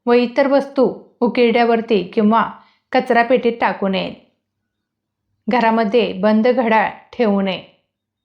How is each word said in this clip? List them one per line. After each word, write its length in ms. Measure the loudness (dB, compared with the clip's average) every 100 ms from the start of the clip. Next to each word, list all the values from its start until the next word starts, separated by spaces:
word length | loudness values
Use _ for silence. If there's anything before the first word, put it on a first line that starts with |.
| 0
व 60 |
इतर 340 | 2 2 0 0
वस्तू 480 | 0 0 0 -2 -2 -14 -4
उकिरड्यावरती 840 | -2 0 2 2 2 0 0 -2
किंवा 480 | -2 0 2 2 -2 -8 _ _ -4
कचरापेटीत 600 | -4 0 0 2 2 0 -2
टाकू 280 | -4 -2 -4
नये. 260 | -4 -6 -12 _ _ _ _ _ _ _ _ _ _ _ _ -4
घरामध्ये 640 | 0 2 0 0 0 0
बंद 360 | -2 0 2 2
घड्याळ 420 | 0 2 0 0 -6 -12
ठेवू 280 | -4 0 0
नये. 220 | -2 -6 -12 _ _ _ _ _